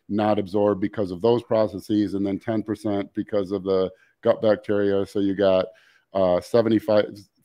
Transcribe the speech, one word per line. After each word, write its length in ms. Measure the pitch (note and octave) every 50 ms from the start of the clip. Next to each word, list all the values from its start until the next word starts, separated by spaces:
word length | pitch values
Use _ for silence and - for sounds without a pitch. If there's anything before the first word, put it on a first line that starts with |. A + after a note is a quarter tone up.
| _ -
not 300 | G2+ G#2+ G#2 G#2+ G#2+ G#2
absorbed 420 | G2 F2+ F#2 G#2+ G2+ G#2 G#2 F#2
because 300 | G2+ G2 - - G#2 F2
of 100 | F#2 F2
those 220 | F#2 A#2 A#2+ A#2 -
processes, 720 | - A#2 A2 A2 G2+ G2 F#2+ - - G#2+ G#2 G#2 F#2 F#2
and 100 | G2 G2+
then 140 | G2 G2 F#2
ten 240 | - - A2 A2 -
percent 500 | - G#2 - - G#2+ G2+ G2+ G2 - _
because 380 | G#2+ G2 - A2 G#2 G2 F2+
of 120 | G2+ G2 F2+
the 280 | G2 F#2+ F#2+ F#2+ F#2 - _ _ _ _ _ -
gut 180 | A#2 A2+ -
bacteria. 640 | - G#2+ G#2 G2+ - - G#2 G2+ G2+ G2+ G2 G2 G2
So 140 | - - G#2
you 160 | G2+ G2 F#2+
got 320 | F#2 G2+ F#2+ F#2+ F#2 F#2 - - _ _ _ _ _ _ _ -
uh, 260 | F#2+ F#2+ F2+ F2+ F2+
seventy-five 760 | - - - A#2 A2 A2 A2 G#2 - - G#2+ G#2 G#2 - G#2+ G2+ G2 _ _ _ _